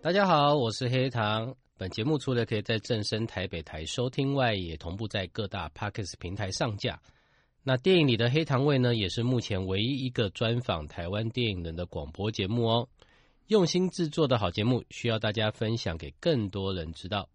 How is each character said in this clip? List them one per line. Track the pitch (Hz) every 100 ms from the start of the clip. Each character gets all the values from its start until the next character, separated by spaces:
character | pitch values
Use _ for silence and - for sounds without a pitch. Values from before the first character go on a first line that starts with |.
大 | 151
家 | 190 196
好， | 156 143 147
我 | 117
是 | 104 123
黑 | 127 131
糖。 | 120 107 110 113 131 _ _
本 | 92
节 | 101
目 | 113 156
除 | -
了 | 123
可 | 117 107
以 |
在 | 104 110
正 | - 113
声 | 104 110
台 | 113 - 95
北 | 85
台 | 80 80 80
收 | - 123
听 | 131 139
外， | 139 120
也 | 104 87 78
同 | 85 95
步 | 110
在 | 104 92
各 | - 101
大 | 101 82
Podcast | - 104 - 98 -
平 | 87
台 | 98 98
上 | - 139 101
架。 | 120 - _ _ _ _ _ _
那 | - 131
电 | 180 185
影 | 147
里 | 113
的 | 120
黑 | 139
糖 | 160 127 139
味 | 139
呢， | 123 120
也 | 95
是 | -
目 | 117 127
前 | - 95
唯 | 92 95
一 | 113 139
一 | 131
个 | 127 104
专 | - 113 120
访 | 123 90 78
台 | - 85
湾 | 101 113
电 | 127 117
影 | 92
人 | 85 82
的 | 87
广 | 87 73
播 | - 101
节 | 110 95
目 | 117 113
哦。 | 117 120 _ - _ _ _ _
用 | 214
心 | 170 180 180
制 | - 165
作 | 151 147
的 | 123
好 | 98
节 | 87
目， | 107 123 -
需 | - 120
要 | 110
大 | 110
家 | 104 107
分 | - 110 117
享 | - 82
给 | 73 -
更 | 175 147 101
多 | 101 95
人 | 92 80
知 | 82 90
道。 | 104 -